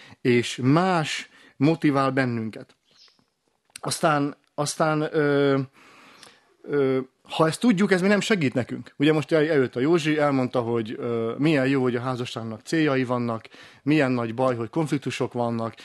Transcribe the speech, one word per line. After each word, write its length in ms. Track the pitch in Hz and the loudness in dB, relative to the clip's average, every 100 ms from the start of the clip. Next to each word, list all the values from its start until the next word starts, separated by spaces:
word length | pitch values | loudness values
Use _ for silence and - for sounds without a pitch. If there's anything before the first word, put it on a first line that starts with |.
| - - | -20 -6
és 380 | 127 120 117 - | 2 2 2 -2
más 680 | 123 156 190 175 151 - - _ - - | 2 4 4 0 -2 -6 -12 _ -18 0
motivál 540 | 139 160 151 139 135 | 0 2 2 2 0
bennünket. 680 | 131 127 117 110 - - _ _ _ - _ _ _ _ _ _ - | 0 -2 -2 -6 -10 -18 _ _ _ -20 _ _ _ _ _ _ -12
Aztán, 560 | - - 170 147 143 - _ | -8 -2 0 2 -2 -6 _
aztán, 540 | - 147 - 160 151 156 | -6 -6 -2 0 0 -2
ö, 460 | 160 147 143 139 139 135 _ - - - - - _ _ _ | -2 0 2 2 0 -2 _ -20 -20 -20 -20 -20 _ _ _
ö, 360 | - 143 135 131 127 _ - | -6 0 0 0 -4 _ -12
ha 160 | - 160 | 0 0
ezt 140 | - | 2
tudjuk, 320 | 240 180 202 | 2 2 2
ez 80 | 185 | 2
még 100 | 190 | 2
nem 100 | 208 | 2
segít 340 | - 214 139 | 2 0 0
nekünk. 400 | 131 113 123 120 - | -2 -6 -8 -12 0
Ugye 160 | 147 | 2
most 200 | 156 143 | 2 2
el-, 160 | 160 151 | 0 2
eljött 280 | 151 123 123 | 2 0 0
a 40 | |
Józsi, 380 | 139 175 151 151 | 2 2 2 2
elmondta, 420 | 147 135 127 131 | 2 2 0 -2
hogy, 340 | 117 117 110 131 | -2 -2 -4 -6
ö, 360 | 123 117 113 120 | -6 -4 -4 0
milyen 280 | 147 147 131 | 2 2 2
jó, 160 | 139 | 2
hogy 140 | 123 120 | 0 -2
a 40 | |
házasságnak 600 | 127 123 123 123 113 110 | -4 -6 -6 -8 -10 -12
céljai 400 | - 165 151 131 | -4 0 2 0
vannak, 400 | 123 123 120 113 - - - - | 0 -2 -2 -6 -10 -20 -20 -10
milyen 280 | 139 156 135 | 0 2 2
nagy 240 | 123 117 | 0 -2
baj, 200 | 113 131 | -2 -2
hogy 160 | 120 113 | -2 -4
konfliktusok 640 | 160 156 143 131 - 127 | -4 -2 -2 -4 -6 -4
vannak. 420 | 123 120 117 113 - | -2 -4 -2 -6 -10